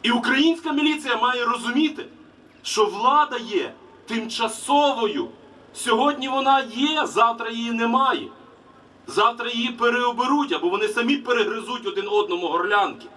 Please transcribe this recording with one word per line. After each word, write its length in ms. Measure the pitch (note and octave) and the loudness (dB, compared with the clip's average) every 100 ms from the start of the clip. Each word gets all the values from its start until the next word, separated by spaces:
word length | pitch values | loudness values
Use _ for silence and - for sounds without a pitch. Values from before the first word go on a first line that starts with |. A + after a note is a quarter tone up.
І 100 | A3 | 2
українська 600 | A#3+ A#3+ C4 D#4+ E4 D#4 | 0 2 4 4 2 -2
міліція 460 | C#4+ D4+ D4+ C4 A#3 | 0 0 0 -2 0
має 280 | B3 B3 A#3+ | 0 0 -2
розуміти, 600 | A#3+ A#3 B3+ D#4 - - - - - - - | -2 -2 0 0 -2 -14 -18 -20 -20 -20 -16
що 220 | - G3+ - | -6 0 2
влада 520 | G3 B3+ D4 D4 A#3+ | 2 4 4 2 -2
є 360 | A3+ G3+ - - - - - | -2 -2 -4 -10 -20 -20 -6
тимчасовою. 1200 | A3+ A3 - A3+ - - C#4+ D4 A#3+ A3 F3+ - - - - - | -6 -6 -4 -4 -4 0 2 4 2 -2 -2 -6 -10 -20 -20 -20
Сьогодні 540 | - B3 A#3 C#4+ C#4 C4+ | -8 0 4 2 0 -2
вона 360 | C4 C4+ C4+ B3 | 0 4 4 2
є, 320 | A3+ D4 D#4 F3+ | -2 0 0 -2
завтра 440 | G3 A#3 A#3 A3+ | 2 2 2 -6
її 220 | A#3 A#3 | -6 -4
немає. 560 | A3+ A#3 B3+ C4+ C#3 G2 - - - - - - - - | -2 0 2 2 0 -6 -16 -20 -20 -20 -20 -20 -20 -6
Завтра 420 | - A3 A#3+ A#3+ | 2 2 2 -6
її 200 | A#3 A#3+ | -4 -4
переоберуть, 840 | A#3 A#3+ A#3+ B3 A#3 B3+ C#4+ C#4 | 0 0 2 0 0 0 0 0
або 160 | - E3+ | 0 0
вони 180 | G3 G#3+ | 0 -2
самі 300 | A#3 A#3+ C#4+ | -2 0 -2
перегризуть 680 | B3 A#3 G#3 A3+ - B3 G3 | 0 0 0 -2 -8 -8 -6
один 200 | G3 G3+ | -6 0
одному 400 | G#3 - F3 E3+ | 0 0 -2 -2
горлянки. 580 | - G#3 G#3 F#3 A#2 - | -2 2 2 0 -4 -18